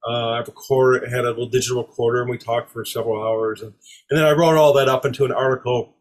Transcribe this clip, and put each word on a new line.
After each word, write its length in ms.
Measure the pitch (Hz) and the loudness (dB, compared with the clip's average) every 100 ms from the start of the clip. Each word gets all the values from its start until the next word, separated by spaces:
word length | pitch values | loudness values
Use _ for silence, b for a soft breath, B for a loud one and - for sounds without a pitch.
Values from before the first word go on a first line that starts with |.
| 113 | -6
uh, 220 | 120 117 | -6 -4
I 80 | 117 | -6
recorded, 720 | 120 - - 131 131 127 123 | -8 -14 -2 2 4 2 -2
had 140 | 123 | -4
a 60 | 120 | -4
little 180 | 117 120 | -4 -4
digital 340 | 127 123 123 | -4 -2 -6
recorder, 400 | 113 - 117 123 | -6 -4 -2 0
and 80 | 123 | -4
we 80 | 117 | -8
talked 320 | - 117 120 | -4 -4 -4
for 140 | 117 | -12
several 400 | 104 120 113 107 | -10 -6 -4 -4
hours. 360 | 110 113 110 107 | -2 -2 -4 -6
And, 120 | 113 - B B _ | -14 -20 B B _
and 80 | 147 | 2
then 60 | |
I 60 | 156 | 2
wrote 260 | 151 165 160 | 4 4 6
all 160 | 147 | 6
that 140 | 139 135 | 6 4
up 160 | 127 | 2
into 200 | 143 120 | -2 -2
an 80 | 135 | -2
article 640 | 117 131 127 123 123 - _ | 0 -2 -2 -2 -4 -4 _